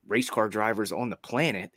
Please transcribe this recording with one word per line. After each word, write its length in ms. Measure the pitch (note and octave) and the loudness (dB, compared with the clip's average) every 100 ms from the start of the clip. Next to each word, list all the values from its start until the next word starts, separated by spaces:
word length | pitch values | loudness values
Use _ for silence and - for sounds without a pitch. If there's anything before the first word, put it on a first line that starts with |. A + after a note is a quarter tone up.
| - | -2
race 200 | A2+ B2+ | 0 2
car 200 | A#2 G#2+ | 2 2
drivers 420 | G#2+ G#2+ G#2+ G2+ | 2 0 0 -2
on 180 | F2 A#2+ | -2 -4
the 80 | - | -6
planet, 540 | - B2 D#3+ G2 F#2+ | -4 0 0 0 -6